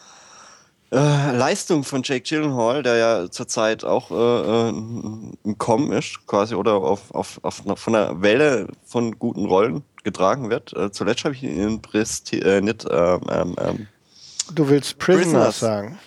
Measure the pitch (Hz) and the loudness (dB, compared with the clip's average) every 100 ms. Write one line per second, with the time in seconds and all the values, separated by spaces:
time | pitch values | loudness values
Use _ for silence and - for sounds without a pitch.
0 | - - - - - - _ _ - 120 | -20 -20 -20 -20 -20 -20 _ _ -2 2
1 | 147 143 143 123 135 - - 156 131 135 | 4 4 2 2 0 0 0 -2 0 -4
2 | 123 131 - 156 151 127 113 143 123 117 | -2 -4 -2 -2 -2 0 0 2 2 4
3 | 113 107 90 - 120 120 110 110 55 104 | 4 2 -2 -8 -6 0 0 0 0 0
4 | - 90 120 120 82 117 113 101 113 117 | 0 0 2 2 2 2 0 -2 -8 -8
5 | 107 110 - - 107 101 - 113 151 107 | -8 -10 -14 -10 -6 -2 2 2 2 -2
6 | - - - 104 110 95 110 101 67 101 | -4 -10 -2 0 0 0 2 2 2 -2
7 | - 78 - - 80 - 101 98 - 110 | -4 -8 -8 -6 -8 -6 -6 -4 0 0
8 | 98 82 101 120 151 117 90 - - 120 | 0 0 2 4 4 0 -4 -12 -6 -4
9 | 117 104 117 - 101 95 117 156 - - | -2 -2 -6 -2 2 4 2 -2 -10 -10
10 | 107 90 92 135 110 123 - - 101 - | -8 0 0 0 -2 -4 -6 -6 -6 -2
11 | 101 123 156 131 73 76 104 110 - 104 | -2 -2 -2 -4 -6 -2 -2 -4 -4 -2
12 | 113 - - - 95 98 101 110 - 82 | -2 -4 -6 -2 2 2 2 -4 -2 0
13 | 87 87 - - 87 - 87 - 107 _ | 2 0 -2 -2 -2 -4 -4 -6 -10 _
14 | _ _ - - - 160 139 143 - - | _ _ -16 -10 -6 0 4 4 2 -4
15 | - 185 180 139 113 - 113 104 104 185 | 4 4 4 4 4 2 0 0 -4 -12